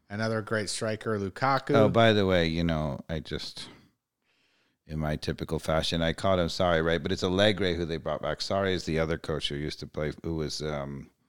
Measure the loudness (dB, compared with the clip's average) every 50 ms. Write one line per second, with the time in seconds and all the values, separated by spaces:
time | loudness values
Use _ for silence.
0 | _ -10 -6 -4 -4 -2 -2 -4 -4 -2 -2 -2 -2 -4 -6 -4 -4 -4 -4 -4
1 | -2 -2 -2 -2 -2 -4 -4 0 0 2 2 2 2 2 4 6 6 6 6 8
2 | 8 8 8 6 4 4 4 4 4 4 2 2 2 2 2 0 0 -2 -4 -6
3 | -8 -8 -8 -8 -6 -6 -8 -8 -8 -10 -12 -14 -16 -16 -18 -20 -20 _ _ _
4 | _ _ _ _ _ _ _ _ _ _ _ _ _ _ _ _ _ -8 -6 -2
5 | -2 -2 -2 -2 -4 -6 -6 -6 -4 -4 -4 -4 0 0 0 0 0 0 0 0
6 | 0 0 0 0 0 2 2 2 2 0 0 0 2 4 4 4 4 2 2 0
7 | 0 -2 -2 -2 0 0 2 4 4 4 4 2 0 -2 0 -2 -2 -4 -4 -4
8 | -4 -4 -4 -4 -4 -4 -4 -4 -4 -2 -2 0 0 0 0 -2 -2 -2 0 0
9 | 0 0 -2 -4 -4 -4 -4 -4 -4 -4 -4 -4 -6 -6 -8 -8 -12 -10 -6 -4
10 | -4 -4 -6 -6 -6 -6 -4 -4 -4 -4 -6 -6 -6 -6 -6 -6 -6 -8 -10 -12
11 | -14 -16 _ _ _